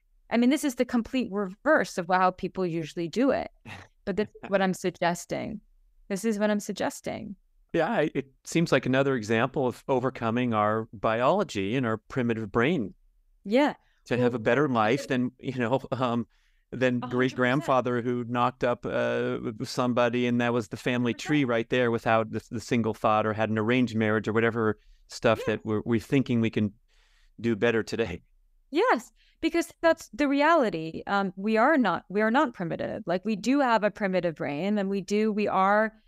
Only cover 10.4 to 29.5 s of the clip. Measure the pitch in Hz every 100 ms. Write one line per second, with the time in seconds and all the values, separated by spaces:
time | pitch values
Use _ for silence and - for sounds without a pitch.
10.4 | 123 110 104 110 113 104 113 113 127 190
11.4 | 175 104 95 131 120 110 - - 120 110
12.4 | 107 117 127 180 104 - _ _ _ _
13.4 | 196 233 285 - _ _ - 123 123 123
14.4 | 113 123 147 120 107 135 - 131 123 -
15.4 | - 127 113 131 - 123 131 120 110 _
16.4 | _ _ _ 123 127 123 120 123 127 135
17.4 | 123 135 151 131 123 123 120 123 117 120
18.4 | 123 - 123 120 - 127 120 120 123 123
19.4 | 127 107 131 - 123 120 120 120 123 120
20.4 | 120 120 110 120 - 123 120 113 - 151
21.4 | 131 117 117 127 120 113 123 113 110 107
22.4 | - 117 - 123 110 104 113 107 110 107
23.4 | 110 110 107 127 120 110 110 107 101 107
24.4 | 113 113 110 104 _ - _ - 120 110
25.4 | - 107 110 107 - 117 - 143 123 120
26.4 | 113 117 104 - _ _ _ _ _ -
27.4 | 113 107 117 113 104 107 110 85 - _
28.4 | _ _ _ 294 494 285 - _ _ _
29.4 | 320